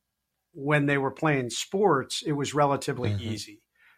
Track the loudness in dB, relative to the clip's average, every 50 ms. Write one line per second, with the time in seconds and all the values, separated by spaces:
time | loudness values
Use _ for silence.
0 | _ _ _ _ _ _ _ _ _ _ -14 -6 -2 2 2 4 4 4 2 2
1 | 0 -2 -2 0 0 2 2 2 0 -2 -4 -8 -8 -4 -2 2 4 4 4 2
2 | 0 -2 -6 -6 -4 -2 -2 -2 -2 -2 0 2 2 2 2 0 -2 -4 -4 -2
3 | -2 -2 -2 -2 -4 -6 -6 -8 -10 -12 -16 -20 _ _ _ _ _ _ _